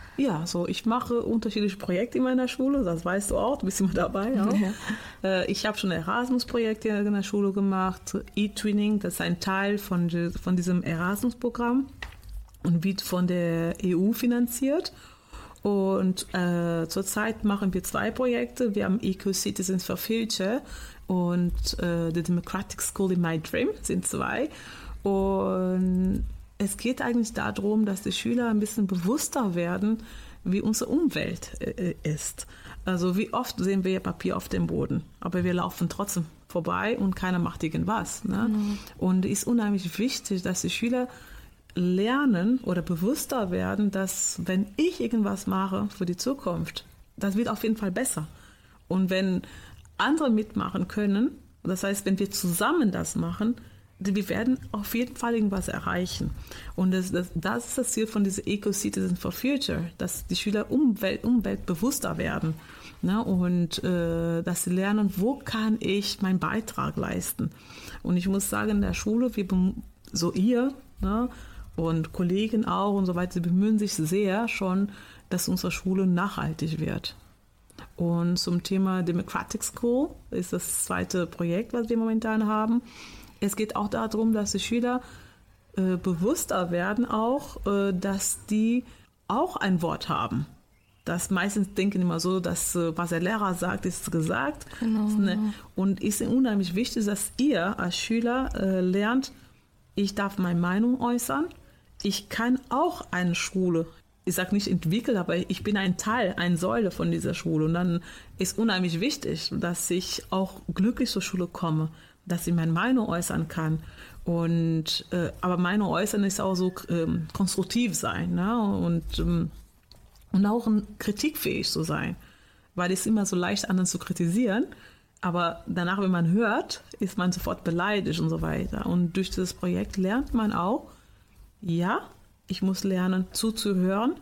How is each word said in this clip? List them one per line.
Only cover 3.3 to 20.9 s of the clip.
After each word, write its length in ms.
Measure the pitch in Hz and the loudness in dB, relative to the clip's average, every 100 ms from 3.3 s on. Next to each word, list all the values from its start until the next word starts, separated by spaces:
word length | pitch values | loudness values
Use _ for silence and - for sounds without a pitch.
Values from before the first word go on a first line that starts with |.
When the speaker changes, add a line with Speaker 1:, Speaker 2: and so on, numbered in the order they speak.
Speaker 1:
du 60 | - | 0
auch, 200 | 220 277 | 0 0
du 80 | 185 | -2
bist 140 | - | 2
immer 140 | 190 | 2
dabei, 380 | 165 175 196 214 | 2 0 0 0
ja. 180 | 208 196 | 2 2
Speaker 2:
Ja. 200 | 202 190 220 - 220 - - | 4 2 -2 -6 -6 -8 -4
Speaker 1:
Äh, 260 | 190 185 - | 0 0 0
ich 160 | 190 | -2
hab 140 | 214 208 | -2 -2
schon 140 | 190 | 0
Erasmus-Projekte 960 | 165 165 226 247 247 - 240 226 220 220 | 0 0 0 2 0 0 0 0 0 0
in 240 | 208 208 | 2 2
der 100 | 202 | 0
Schule 300 | 196 208 202 | 0 2 2
gemacht. 640 | 196 196 190 185 185 - 208 - | 2 2 2 0 -2 -6 -6 -4
E-Twinning, 640 | 196 208 - 214 208 208 208 | -2 -2 0 0 2 2 2
das 160 | 175 | 0
ist 60 | - | -2
ein 180 | 170 175 | -2 0
Teil 400 | 196 190 202 208 | 0 0 2 0
von 300 | 202 175 175 | 0 0 2
di-, 220 | 170 170 | 0 -2
von 260 | - 185 180 | -2 0 2
diesem 260 | 180 180 | 2 0
Erasmus-Programm 1040 | - 165 180 202 247 233 240 233 240 262 269 - - - - - - - | 0 -2 0 0 0 0 -4 0 2 2 0 -8 -14 -14 -12 -12 -12 -4
und 180 | - 170 | 2 2
wird 200 | 190 196 | 2 -2
von 260 | - 180 180 | -2 0 2
der 560 | 180 170 165 165 - | 2 2 2 0 0
E 100 | 180 | 0
U 180 | 175 202 | 2 2
finanziert. 800 | 226 247 240 240 - 269 311 - - - - - - - - | 2 2 2 0 0 0 0 -2 -10 -20 -20 -20 -18 -18 -4
Und, 680 | 208 202 190 190 185 185 - | 0 4 4 4 2 0 -2
äh, 520 | 185 175 175 170 170 165 | 0 2 2 2 0 0
zurzeit 540 | 190 185 208 220 220 | -2 -2 -2 -2 0
machen 300 | 208 202 196 | 0 2 0
wir 100 | 180 | 0
zwei 280 | - - 208 | -2 -2 -2
Projekte. 640 | 226 254 240 240 - 240 | 0 0 2 -2 0 0
Wir 100 | 202 | 2
haben 160 | 196 208 | 0 0
Eco-Citizens 840 | 196 185 196 190 202 202 185 185 | 0 -2 -2 -2 -2 -2 0 -2
for 140 | - 180 | -2 -4
Future 640 | - 226 220 - 190 269 - - - | 0 0 0 -2 0 -2 -4 -12 -14